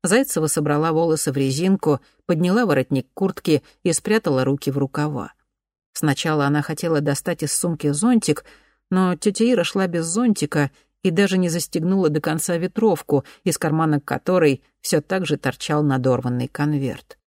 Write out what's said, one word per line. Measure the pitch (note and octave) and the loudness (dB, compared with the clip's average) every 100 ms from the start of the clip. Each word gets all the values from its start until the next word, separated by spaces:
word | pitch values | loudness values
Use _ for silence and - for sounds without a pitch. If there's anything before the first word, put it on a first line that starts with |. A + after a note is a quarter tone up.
Зайцева | E3+ A3 C4+ - D#3 | 2 0 0 -2 -2
собрала | - D3 D3 D#3+ | 0 0 0 0
волосы | D#3+ E3+ D#3+ - | 0 2 0 -2
в | C#3 | 0
резинку, | C3+ C3 F#3 G3 - C#3 _ _ - | 0 0 2 2 2 0 _ _ -4
подняла | E3 F3+ G#3 | 0 2 2
воротник | A3+ C#3 C3 C3+ - | 2 0 0 -2 -4
куртки | - F#3+ - - D3+ _ _ | -4 -4 -2 0 0 _ _
и | F3+ | -2
спрятала | D#3+ - G#3+ F3 C3 | -2 0 0 2 0
руки | C3 C#3+ - | 0 0 -2
в | C3+ | -2
рукава. | C3+ - D3+ C#3 E2 _ _ _ _ _ _ | -2 -2 -4 -4 -10 _ _ _ _ _ _
Сначала | - D#3 C3+ E3 D#3 C#3+ | -4 -2 0 0 0 2
она | D3 | 0
хотела | C#3+ D#3 E3+ D#3 | -2 -4 -2 0
достать | D3 C#3 - E3+ | 0 -2 -4 -4
из | D3+ | -4
сумки | - F3 D#3+ D3 | -2 -4 -2 -2
зонтик, | D3 A3+ A#3+ - - - - _ _ _ | 0 2 2 2 -4 -4 -20 _ _ _
но | F#3 F#3 F3+ | 0 0 0
тётя | G#3 G3 A#3 | -2 0 2
Ира | A#3 | 2
шла | E3+ G3 F#3+ | 0 -2 -2
без | E3+ E3 | -2 -4
зонтика | F#3 B3 G3+ D3 D#3 C#3 _ _ _ | 0 0 0 0 0 -2 _ _ _
и | F#3+ | -2
даже | E3 G3+ F#3 | 2 2 2
не | F3+ | 0
застегнула | E3 - E3+ E3 F#3+ E3+ | -2 -4 -2 0 2 2
до | D3+ | 0
конца | D#3 D#3 - E3+ | -2 -4 -2 -2
ветровку, | F3+ - A3 E3+ - C#3+ - - | -2 0 2 0 0 -2 -2 -6
из | - - | -4 -2
кармана | E3 D#3 D#3+ D3 | 0 0 2 0
которой | - - - F#3 D#3 C3 _ _ | -2 -6 0 4 4 2 _ _
всё | - - | -2 -2
так | - F#3+ F3 | 0 -4 -2
же | D3+ | -2
торчал | C3+ - - D3+ | -2 -6 -2 0
надорванный | D3+ C3 C3 B2 B2+ B2 B2+ | 2 2 2 0 0 -4 -4
конверт. | - D3 D3 C3+ - _ - | -4 -2 0 -4 -8 _ -20